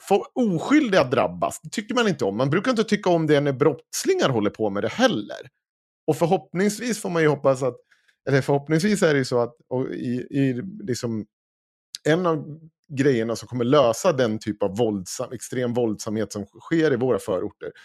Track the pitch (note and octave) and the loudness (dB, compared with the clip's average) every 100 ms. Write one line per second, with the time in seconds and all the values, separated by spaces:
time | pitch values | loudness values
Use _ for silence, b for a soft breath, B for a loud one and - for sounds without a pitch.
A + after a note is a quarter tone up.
0 | - G3 - - A#3 D#3+ - D4+ B3 F#3+ | 0 0 0 -2 0 0 2 2 4 2
1 | C3+ B2 F2+ F2 - - D#3 - G#3 A#3+ | 2 2 0 -2 -6 -6 -8 -8 -4 0
2 | A3 - G2 G#2 C3+ E3+ B3 A3+ G#3+ G#3 | 0 0 -2 0 0 0 0 0 0 0
3 | F#3+ E3+ D#3 C#3+ D3 B2+ D3+ A#2+ _ - | 2 2 4 2 2 2 2 0 _ -4
4 | C#4+ F#4 E3 A#2 G2+ - G#2+ G2 G#2+ - | -2 0 2 2 0 0 -2 -2 -4 0
5 | B3+ C3+ - A1 - _ _ _ _ _ | 0 0 -6 -12 -16 _ _ _ _ _
6 | - C#3+ D#3+ F#3 - E3+ G3+ G#3 B3 G#3+ | -4 0 0 0 -2 -2 -2 -2 -4 -4
7 | G3 E3+ D3+ C#3 C#3 C3 C3 A#2+ _ _ | -4 2 2 2 2 2 -2 -6 _ _
8 | _ _ - C3+ C3+ C#3+ C#3 D#3 G#3 G#3 | _ _ 0 0 2 0 2 0 2 2
9 | E3+ C#3+ B2+ B2 A#2 - _ B2+ C3 - | 4 2 2 0 0 -6 _ -6 -4 -6
10 | B2 B2 - C#3 C3+ B2 G2 G#2+ G#2 A#2 | -6 -6 -4 0 0 -2 -8 -10 -6 -4
11 | A#2+ A2 G#2 _ _ _ _ _ _ - | -4 -6 -8 _ _ _ _ _ _ -4
12 | D3 E3 F3+ D#3 C#3+ D3+ D#3+ _ _ C3+ | 0 2 2 -2 -6 -16 -20 _ _ 2
13 | C#3 A#2+ A2+ A2+ G#2 B2 A#2+ D3 B2 A2 | 2 2 0 -4 -6 -2 4 4 4 2
14 | F#3+ C#3 A#2+ G#2+ A2 G#2 G2+ G2 A2+ G#2 | 0 2 0 0 -6 -4 -4 0 0 -2
15 | F2 - B2 A2+ - B2+ B2 A#2+ A#2 G#2 | -6 -10 -10 -10 -8 -4 -2 0 -2 -2
16 | - G#2+ G#2 G#2 G2+ - - E3 D#3 B2 | -6 -4 -4 -6 -12 -16 -2 0 2 2
17 | C3 - - F#2 G#2+ - D2+ B | 0 0 -2 -4 -4 -10 -14 B